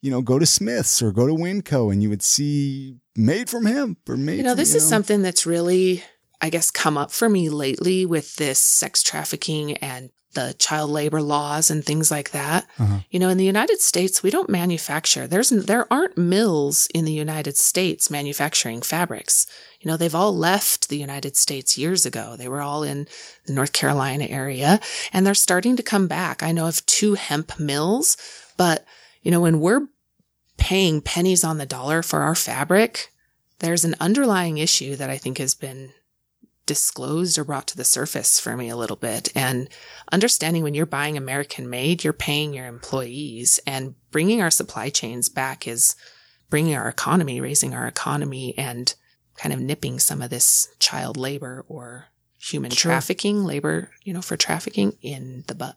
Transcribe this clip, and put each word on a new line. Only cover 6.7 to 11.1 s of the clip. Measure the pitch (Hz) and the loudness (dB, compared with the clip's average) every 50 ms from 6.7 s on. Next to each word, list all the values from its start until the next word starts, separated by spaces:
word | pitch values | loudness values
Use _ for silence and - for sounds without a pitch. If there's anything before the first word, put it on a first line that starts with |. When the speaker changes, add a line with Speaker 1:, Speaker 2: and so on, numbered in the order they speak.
| - - - 160 151 147 | 0 0 0 0 0 0
Speaker 2:
up | 143 - | -2 -4
for | - - 233 233 | -2 2 4 4
me | 208 190 170 156 | 4 4 2 2
lately | 156 147 143 135 127 - 165 180 185 185 185 | 0 0 0 -2 -2 0 2 2 2 2 2
with | 180 170 156 143 - - | 2 0 -2 -2 -4 -6
this | - 156 143 135 - | -2 -2 0 2 2
sex | - - - - - 143 - - | 4 4 4 2 0 0 0 0
trafficking | - - - 156 156 - - 151 - - 160 151 151 147 147 - | 0 0 -2 -2 -4 -4 -6 -6 -4 -4 -4 -2 -2 -4 -6 -6
and | - 139 127 123 131 127 _ _ _ _ _ | -6 -8 -8 -10 -12 -16 _ _ _ _ _
the | - 131 127 123 _ | -4 -4 -4 0 _
child | - - 156 156 151 147 | 0 0 2 -2 0 0
labor | 147 156 147 151 | 0 0 0 0